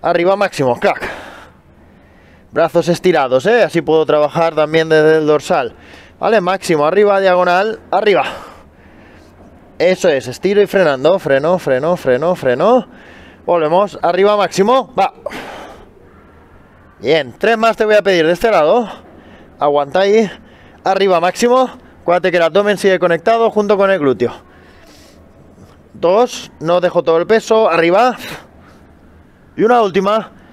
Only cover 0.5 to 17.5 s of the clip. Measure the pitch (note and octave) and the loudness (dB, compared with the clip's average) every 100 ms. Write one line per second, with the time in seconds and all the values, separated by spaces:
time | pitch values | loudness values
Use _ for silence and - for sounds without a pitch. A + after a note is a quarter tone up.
0.5 | - C3 A#2+ G3 D3+ - - - - - | -2 -2 0 -2 -4 -10 -14 -18 -20 -20
1.5 | _ _ _ - - - - - - - | _ _ _ -20 -20 -20 -20 -20 -20 -10
2.5 | - D#3+ E3+ D#3 E3+ F#3 D#3+ C3 B2+ D#3 | -2 0 0 -2 0 0 0 0 0 2
3.5 | A#3+ F3 E3+ D3+ D#3+ D#3 D3+ D3 D#3+ E3 | 0 0 -2 0 0 2 0 0 0 -2
4.5 | D#3 D3+ D#3+ D#3+ D#3 D#3 D#3 D3+ D3+ - | -2 0 0 2 2 4 2 2 0 0
5.5 | E3+ B2 - - - - - F#3 A3 F3+ | -4 -4 -10 -20 -20 -20 -6 -2 0 0
6.5 | F#3+ - D#3+ D3 F#3+ G#3 G3 F#3+ F3+ F3+ | -4 -2 0 2 2 2 2 2 2 2
7.5 | F3 G#3+ - - F#3+ G#3+ E3+ - - - | 0 -2 -6 -4 -2 2 0 -2 -10 -20
8.5 | - - _ - - - - - - - | -20 -20 _ -20 -20 -20 -20 -20 -20 -20
9.5 | - - - E3 F#3 F#3 C3+ B2 B2 F#3 | -20 -20 -2 0 2 0 0 -4 -6 -2
10.5 | G3+ G3+ G3+ E3 C3+ C#3+ F#3+ D#3 C3+ D3+ | 2 2 2 0 2 0 0 0 0 0
11.5 | F3+ - B2+ D3+ F3+ C#3 B2 D#3+ F3+ C3+ | -2 0 -2 -2 -2 0 0 0 -2 -2
12.5 | B2 F#3+ B3 - - - - - - - | 0 2 2 0 -18 -20 -20 -20 -14 -4
13.5 | F3 D3+ E3+ G3+ - D#3+ F3 G3 G#3 F#3 | -2 2 0 0 -2 -2 0 2 2 -2
14.5 | - G3+ C4 A3 - F#3+ - - - - | 0 0 0 -2 -4 -4 -4 -16 -14 -16
15.5 | - - - - - - - - - _ | -18 -20 -20 -20 -20 -20 -20 -20 -20 _
16.5 | - - _ - _ A2+ D#3 C3+ G#2+ G3+ | -20 -20 _ -20 _ -2 0 -2 -4 -2